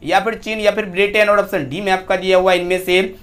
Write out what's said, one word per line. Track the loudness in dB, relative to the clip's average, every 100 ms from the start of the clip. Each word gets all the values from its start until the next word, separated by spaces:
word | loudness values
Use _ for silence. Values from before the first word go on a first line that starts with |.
या | 0 0
फिर | 0 -6
चीन | -8 0
या | 0
फिर | 0 -4
ब्रिटेन | -2 0 2 2
और | 2
ऑप्शन | 2 -2 -6
डी | -6
में | -2
आपका | -2 -2 -4
दिया | 2 2
हुआ | 4
इनमें | 2 0 -4
से | 0 0 0 -6